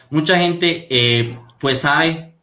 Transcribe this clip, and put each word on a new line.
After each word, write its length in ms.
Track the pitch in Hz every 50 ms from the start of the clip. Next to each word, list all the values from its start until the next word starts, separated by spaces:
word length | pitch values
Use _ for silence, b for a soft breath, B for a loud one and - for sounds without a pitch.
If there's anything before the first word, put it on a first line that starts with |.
| B _
Mucha 300 | 143 156 151 170 185 175
gente, 480 | 175 175 170 175 175 170 165 165 - -
eh, 480 | 131 123 120 120 120 117 117 117 - - - - - -
pues, 220 | - 135 131 131
sabe, 560 | - 143 147 156 160 165 165 165 - - - _